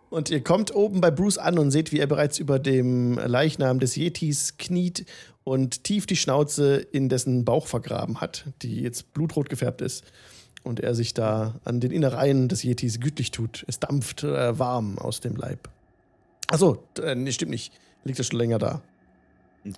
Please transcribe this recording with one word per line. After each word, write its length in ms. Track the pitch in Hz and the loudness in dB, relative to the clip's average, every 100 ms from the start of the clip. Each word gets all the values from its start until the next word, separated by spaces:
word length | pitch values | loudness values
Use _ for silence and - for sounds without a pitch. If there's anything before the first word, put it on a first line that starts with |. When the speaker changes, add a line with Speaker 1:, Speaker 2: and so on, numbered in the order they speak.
| _ | _
Speaker 1:
Und 200 | 165 147 | -6 -2
ihr 120 | 156 | -2
kommt 320 | 123 185 208 | 2 2 2
oben 260 | 208 208 185 | 2 2 4
bei 100 | 175 | 4
Bruce 280 | 147 202 - | 4 2 2
an 200 | - 175 | 0 2
und 120 | 143 | 4
seht, 220 | 143 160 | 2 2
wie 60 | 147 | 0
er 80 | 143 | 2
bereits 320 | 147 147 - | 2 2 0
über 200 | 143 135 | 0 0
dem 560 | 135 131 127 123 123 120 | 2 2 4 2 2 0
Leichnam 640 | - 123 156 - 135 127 | 0 2 2 2 2 2
des 160 | 127 - | 0 0
Yetis 600 | - - 156 143 - - | -2 -2 -2 -2 -4 -6
kniet 480 | - 180 175 180 - - - _ | -4 -2 0 -4 -10 -16 -20 _
und 380 | - 131 127 - | -2 0 0 -2
tief 220 | - 202 - | -2 -2 0
die 100 | 180 | 0
Schnauze 600 | - 135 147 - 143 139 | 2 2 2 4 4 4
in 320 | 139 143 135 | 0 -2 0
dessen 360 | 127 131 127 | 0 2 2
Bauch 220 | 120 120 - | 2 2 0
vergraben 540 | 117 - 101 - 110 | -4 -4 -4 -4 -4
hat, 260 | - - 143 - | -6 -8 -14 -10
die 180 | 120 117 | -6 -4
jetzt 320 | 127 - - | -4 -6 -8
blutrot 360 | - 160 - 139 | -4 -2 -2 -4
gefärbt 320 | 127 120 - | -2 -4 -2
ist. 240 | 127 - - - - - - - | -6 -8 -12 -20 -20 -20 -20 -14
Und 180 | - 117 | -8 -4
er 140 | 117 117 | -2 0
sich 180 | 117 | -2
da 460 | - 110 110 110 113 | 0 0 0 -2 -6
an 140 | - 120 | -4 -2
den 120 | 123 | 0
Innereien 560 | 160 139 131 139 135 127 | 2 0 2 4 4 2
des 160 | - | 0
Yetis 340 | 123 120 123 110 | 0 0 -2 -2
gütlich 320 | 131 147 120 | -2 -2 -4
tut. 340 | - 113 - - | -4 -6 -6 -10
Es 100 | - | -6
dampft, 460 | - 143 113 - | -2 -2 -2 -4
äh, 340 | 143 139 123 110 | -2 0 0 0
warm 400 | 123 123 107 95 | 0 0 -2 -4
aus 220 | - 117 | -6 -6
dem 160 | 120 107 | -6 -6
Leib. 320 | - - - - _ _ _ _ _ _ - | -6 -10 -12 -20 _ _ _ _ _ _ -2
Ach 100 | 160 | 4
so, 260 | 175 120 - - | 4 4 -4 -6
d-, 60 | |
äh, 120 | 160 | -2
nee, 160 | 123 135 | -2 -2
stimmt 200 | 120 160 | -4 -4
nicht. 200 | 120 - - _ _ | -6 -8 -16 _ _
Liegt 160 | - 127 | -8 -4
er 60 | |
schon 140 | 123 113 | -2 0
länger 200 | 117 113 | 2 2
da. 240 | 110 - - _ _ _ _ _ _ _ | 0 -4 -10 _ _ _ _ _ _ _
Speaker 2:
Hm. 120 | 202 | -16